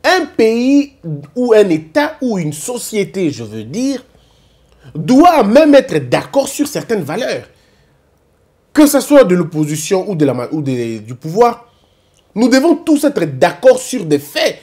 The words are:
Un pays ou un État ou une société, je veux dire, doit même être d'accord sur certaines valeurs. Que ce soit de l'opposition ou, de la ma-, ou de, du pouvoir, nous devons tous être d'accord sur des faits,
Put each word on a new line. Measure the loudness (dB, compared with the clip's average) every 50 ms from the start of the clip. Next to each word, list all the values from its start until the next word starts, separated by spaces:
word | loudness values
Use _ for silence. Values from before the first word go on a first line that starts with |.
Un | -2 0 0 0 -2
pays | -4 -2 0 0 2 2 0 0 2 2 2 0 -2 _ _ -12 -10 -10 -10 -12 -10 -8
ou | -4 0 2 4
un | 4 4
État | 4 0 -2 -4 -4 -4 -2 -2 -2 -4 -6
ou | -6 -4 -4 -4
une | -4 -6 -8
société, | -8 -10 -10 -10 -10 -10 -8 -6 -6 -4 -4 -4 -4 -4 -4
je | -4 -6 -10
veux | -12 -12 -12 -12
dire, | -10 -8 -6 -4 -4 -6 -6 -10 _ _ _ _ _ _ _ _ _ _ _ _ _ _ _ -20 -14 -12
doit | -6 -2 4 6 6 6 6 6 4 2
même | 4 4 4 6 6 6
être | 4 4 2 -2 -6 -4
d'accord | -2 -4 -4 -4 -2 -2 -2 -2
sur | -2 -4 -6 -6 -6
certaines | -6 -8 -6 -4 -4 -4 -4
valeurs. | -6 -6 -6 -6 -6 -6 -8 -10 -14 _ _ _ _ _ _ _ _ _ _ _ _ _ _ _ _ _ _ _ _ _ _ _ _
Que | 2 4 4
ce | 4 4 0
soit | 2 4 6 6 6
de | 6 2
l'opposition | 0 -2 -2 -4 -4 -4 -4 -4 -6 -6 -4 -4 -2 -2 -4
ou, | -2
de | -2 0
la | 0 0
ma-, | -2 -6 -6
ou | -6 -6
de, | -4 -4 -4 -4 -6 -6 -8 -10
du | -12 -16 -16
pouvoir, | -14 -12 -4 0 2 2 2 0 -4 -12 _ _ _ _ _ _ _ _ _ _ _ _ _ -4
nous | 0 0
devons | 2 2 4 4 2 0
tous | 0 0 0 0 2 0
être | 0 -2 -2 -4 -4 -2 0
d'accord | 0 0 0 2 4 4 4 4
sur | 0 -8 -8 -6 -4
des | -2 -2 -2
faits, | -2 -4 -6 -4 -4 -4 -4 -8